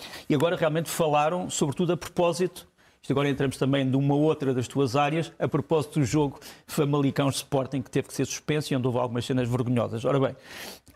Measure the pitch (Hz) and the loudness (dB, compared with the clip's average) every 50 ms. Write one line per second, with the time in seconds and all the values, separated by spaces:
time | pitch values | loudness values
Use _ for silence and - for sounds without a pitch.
0 | - - - - - - 151 139 160 170 175 156 170 156 151 165 160 - - - | -18 -16 -16 -8 -4 0 0 2 2 2 2 2 0 0 0 0 -4 -2 -2 0
1 | 170 151 147 147 147 156 180 180 185 - - - 175 147 131 - 180 160 180 - | 0 2 2 2 2 2 0 -2 -4 -4 -2 -2 -2 0 0 0 0 0 0 -2
2 | - - - - 175 170 170 170 185 175 - - - _ _ _ _ _ _ _ | -4 -6 0 2 2 2 2 0 -2 -2 -4 -6 -20 _ _ _ _ _ _ _
3 | - - 139 143 143 143 139 - 139 131 127 - 147 131 139 139 135 131 127 135 | -4 -2 0 2 2 0 0 0 -2 -2 -2 0 0 2 2 2 2 2 2 2
4 | 139 139 143 143 151 156 151 151 139 135 127 127 120 - - 147 139 123 113 143 | 2 2 4 4 4 2 2 0 0 0 0 0 -2 -2 0 0 0 2 2 2
5 | 143 143 156 165 156 - - - 165 139 - 151 - - 165 156 139 - - 160 | 2 2 0 -2 -4 -4 -6 -4 -4 0 0 0 0 2 2 0 0 0 0 0
6 | 139 107 - 156 147 139 131 - - - - - _ - - - 147 143 143 147 | 0 2 2 2 2 0 -2 -8 -16 -20 -20 -20 _ -6 -2 0 2 2 2 2
7 | 139 135 - - 139 135 127 - - - - 135 131 - - 135 120 - - 139 | 2 2 2 2 0 0 0 -2 -4 -2 -2 -2 0 -2 -4 -6 -4 -2 -2 -4
8 | 127 - - - 135 - - - - - 151 151 143 - 147 131 120 131 117 123 | -4 -4 -4 -4 -4 -4 -4 -8 -4 -2 -2 -2 -2 -2 -2 0 0 0 0 0
9 | 123 123 117 120 117 - 135 127 123 117 123 123 120 120 127 120 107 107 107 117 | -2 -2 -2 -4 -2 -2 0 0 0 0 0 0 0 0 0 0 0 0 -2 -4
10 | 123 139 143 139 135 120 - - - - - - - - - - _ - - | -2 0 2 2 2 0 -2 -6 -16 -18 -16 -16 -16 -16 -16 -18 _ -10 -2